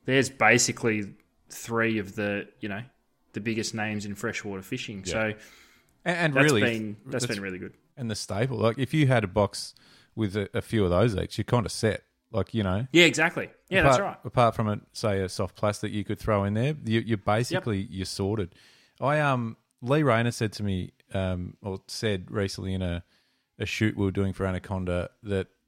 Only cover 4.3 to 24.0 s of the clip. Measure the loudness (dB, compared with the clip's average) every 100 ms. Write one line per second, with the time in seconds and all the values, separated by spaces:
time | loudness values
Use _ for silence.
4.3 | -6 -8 -10 -8 -10 -8 -10 -6 -2 -2
5.3 | -4 -12 -20 -20 _ _ _ -4 0 2
6.3 | 4 4 4 2 0 -6 -10 -8 -6 -4
7.3 | -4 -6 -8 -12 -16 _ -10 -8 -6 -4
8.3 | -2 0 2 2 2 0 2 4 4 2
9.3 | 2 2 0 -12 -16 _ -20 _ -4 -2
10.3 | -2 -4 -4 0 2 4 4 4 2 -2
11.3 | -4 0 0 0 0 0 -2 -6 _ _
12.3 | -4 -2 -2 0 0 2 6 6 6 0
13.3 | 0 -8 -12 -4 2 6 4 2 -6 -4
14.3 | 2 4 4 0 -2 -6 -4 0 0 -2
15.3 | -2 -6 -2 -2 -2 -4 -4 -4 -4 0
16.3 | 2 2 0 0 -2 0 0 2 0 2
17.3 | 0 0 -2 -2 -4 -4 -6 -6 -4 -2
18.3 | -2 -6 -10 -20 _ _ -6 -2 2 2
19.3 | 0 -2 -8 _ _ 0 2 4 4 2
20.3 | 0 -2 -2 -2 -2 -4 -10 _ -2 -2
21.3 | -2 -6 -10 -8 -8 -10 -4 -2 -2 -4
22.3 | -4 -2 -4 -4 -2 -2 -4 -8 _ _
23.3 | _ _ -8 -6 0 0 2